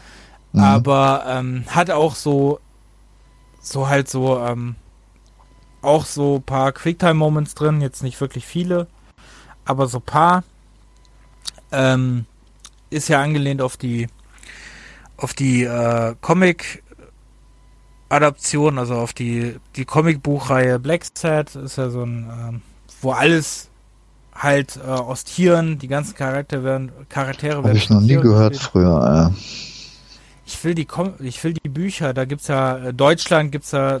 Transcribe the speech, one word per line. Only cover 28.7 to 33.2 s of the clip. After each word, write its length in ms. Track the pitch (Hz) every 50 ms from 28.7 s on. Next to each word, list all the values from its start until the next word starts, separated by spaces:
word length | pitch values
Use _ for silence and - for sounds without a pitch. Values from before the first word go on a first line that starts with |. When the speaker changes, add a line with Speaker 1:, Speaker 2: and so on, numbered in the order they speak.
| - 95 90 90 85 73 60 62 76 82 82 85
Speaker 1:
äh. 60 | 95 95 - - - - - - - - - - - - - - - - - - - _ _
Speaker 2:
Ich 180 | - - - -
will 120 | 165 175
die 100 | 165 147
Com-, 300 | - - 147 180 196 185 -
ich 220 | 139 127 - - -
will 120 | 165 165
die 140 | 156 - 147
Bücher, 460 | 131 151 180 202 - - 165 135 123
da 100 | 131 131
gibt's 220 | 131 147 143 - -
ja, 300 | 143 135 131 131 127 131
äh, 160 | 127 127 123
Deutschland 560 | 123 139 147 175 170